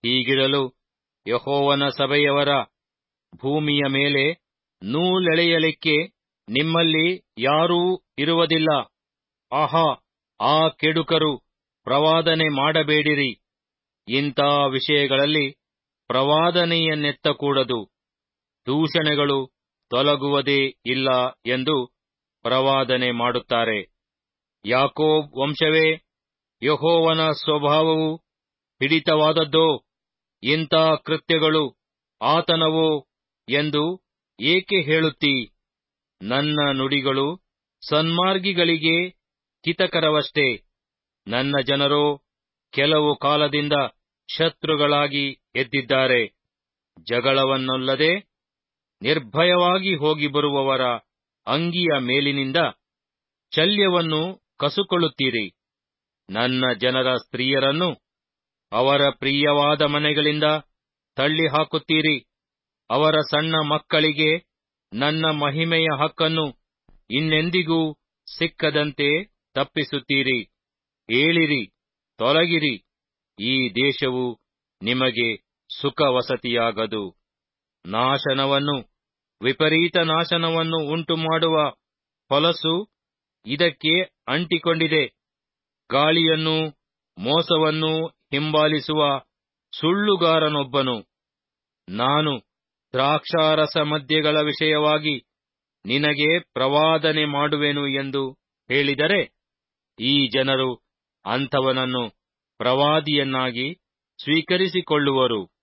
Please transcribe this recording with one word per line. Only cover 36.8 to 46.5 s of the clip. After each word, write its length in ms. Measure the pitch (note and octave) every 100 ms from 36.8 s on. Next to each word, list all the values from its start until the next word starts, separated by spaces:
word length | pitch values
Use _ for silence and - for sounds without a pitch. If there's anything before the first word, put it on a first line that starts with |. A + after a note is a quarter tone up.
| C3+ C#3 C3 C3+ C#3 E3+ _ _ _ _ -
ಸನ್ಮಾರ್ಗಿಗಳಿಗೆ 1200 | D3+ D#3+ E3+ F#3 F#3+ F#3 F3 E3+ D#3+ D#3+ E3 F3+ _ _ _ _ _ -
ಹಿತಕರವಷ್ಟೇ. 1000 | E3+ F#3 E3+ D#3+ D3+ C#3+ D3+ C3+ A2 _ _ _ _ _ _ -
ನನ್ನ 280 | A#2 C3+ C#3+ C3+
ಜನರೋ 540 | C#3 C#3+ D3 D3 C#3+ _ _ _ _ _
ಕೆಲವು 440 | - C#3+ D#3 D3 C#3
ಕಾಲದಿಂದ 560 | C#3+ D3 D3 D3 D3 D3 B2+ _ _ _ - -
ಶತ್ರುಗಳಾಗಿ 920 | D#3+ - D#3 D#3 D3 C#3+ D3 C#3 C#3 C3+ _
ಎದ್ದಿದ್ದಾರೆ. 720 | A#2+ C3 C3+ B2 C3+ C3 B2 G#2+ _ _